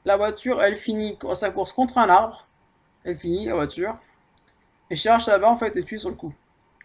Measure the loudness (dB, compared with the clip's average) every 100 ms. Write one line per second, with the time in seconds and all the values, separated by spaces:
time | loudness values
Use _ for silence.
0 | 0 0 0 -2 -4 0 0 0 -4 -4
1 | -6 -8 -8 -4 -4 -4 -4 -2 0 2
2 | 6 6 4 -4 _ _ _ _ _ _
3 | -10 -8 -6 -4 -2 -2 -4 -4 -8 -8
4 | _ _ _ _ _ _ _ _ -10 -2
5 | 4 4 4 4 4 4 0 -4 -6 -8
6 | -10 -10 -12 -16 _ _ _ _